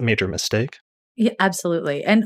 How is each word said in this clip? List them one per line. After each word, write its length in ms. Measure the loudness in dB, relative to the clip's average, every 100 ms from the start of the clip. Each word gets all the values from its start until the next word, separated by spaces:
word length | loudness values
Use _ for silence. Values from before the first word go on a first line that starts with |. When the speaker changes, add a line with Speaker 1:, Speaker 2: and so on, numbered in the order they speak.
Speaker 1:
major 260 | 0 0 0
mistake. 520 | -4 -2 -2 -2 -8 _ _ _ 0
Speaker 2:
Yeah, 160 | 0 2
absolutely. 640 | 0 0 -2 -2 -2 -2
And 220 | 2 2